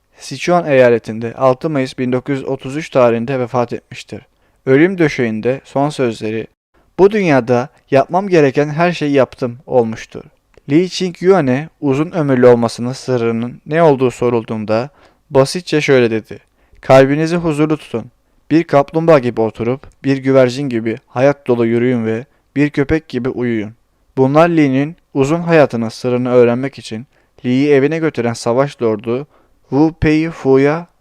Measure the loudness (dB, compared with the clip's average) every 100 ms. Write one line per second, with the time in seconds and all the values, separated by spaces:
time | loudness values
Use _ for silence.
0 | _ _ -16 -8 -2 0 2 4 4 2
1 | -2 -10 -10 -2 0 0 -2 -4 -4 -4
2 | -4 -4 -4 -6 -6 -8 -8 -10 -4 2
3 | 2 2 -4 -6 -4 -4 -4 -6 -14 -20
4 | -18 -18 -20 _ _ _ 0 2 2 0
5 | -2 -2 -4 -4 -4 -6 -6 -4 -4 -2
6 | -4 -4 -6 -8 -10 _ _ _ _ 2
7 | 2 2 2 2 2 0 -2 _ -2 0
8 | 0 -2 0 2 2 0 -2 -2 -2 -2
9 | 0 0 0 -4 -10 -10 -2 0 0 -4
10 | -14 -18 -20 _ _ _ -2 0 0 -4
11 | -6 -2 2 2 2 -2 -4 _ -2 -2
12 | -2 -2 0 4 6 6 2 -4 -8 -8
13 | -4 -2 -2 -4 -8 -12 -6 2 2 2
14 | 0 -2 -2 -2 -4 -8 -4 -4 -4 _
15 | _ _ -2 2 2 -2 -4 -2 2 4
16 | 2 -2 -8 -18 _ _ _ _ 4 6
17 | 6 2 -2 -2 -2 0 0 -2 -6 -10
18 | -10 _ _ _ -2 0 2 2 2 0
19 | 4 4 2 -2 -2 -2 -4 -6 -8 _
20 | -4 -2 2 4 4 0 -6 -4 -4 -8
21 | _ 0 0 0 0 0 0 0 0 0
22 | -2 -6 -8 _ _ -2 -2 -2 -2 -2
23 | -4 -6 -6 -4 -4 -4 -6 -12 _ _
24 | _ -2 2 4 4 2 2 0 -4 -8
25 | _ -6 -2 -2 2 2 2 0 -6 -6
26 | -4 -2 2 2 4 0 -6 -10 -14 -14
27 | -14 _ _ _ -4 0 2 2 2 -2
28 | -4 -4 -4 -4 -2 -2 -2 -2 -4 -4
29 | -4 -8 -8 _ _ _ -4 0 0 0
30 | 0 0 -2 -4 2 4 2 -2 -8 _